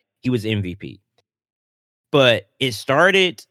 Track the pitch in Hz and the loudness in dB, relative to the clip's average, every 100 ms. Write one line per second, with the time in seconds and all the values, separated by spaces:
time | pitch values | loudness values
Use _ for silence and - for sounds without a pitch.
0 | _ _ 127 123 107 107 92 90 69 - | _ _ -4 -4 -2 -4 -6 -10 -16 -18
1 | _ _ _ _ _ _ _ _ _ _ | _ _ _ _ _ _ _ _ _ _
2 | _ 147 127 107 - _ 135 110 - 139 | _ 2 4 2 -4 _ -6 -6 -2 2
3 | 180 190 185 - - | 2 2 0 -4 -16